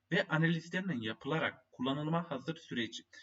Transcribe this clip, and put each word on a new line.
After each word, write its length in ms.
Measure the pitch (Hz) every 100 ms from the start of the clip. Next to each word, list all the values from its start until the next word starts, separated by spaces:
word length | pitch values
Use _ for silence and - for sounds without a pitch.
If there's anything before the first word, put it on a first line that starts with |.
| -
ve 140 | 196 -
analizlerinin 720 | 160 165 165 - 185 190 123
yapılarak 680 | 110 113 - 160 113 - _
kullanılıma 580 | - 127 143 156 170 175
hazır 260 | 131 - 160
süreci, 460 | - 120 110 - - -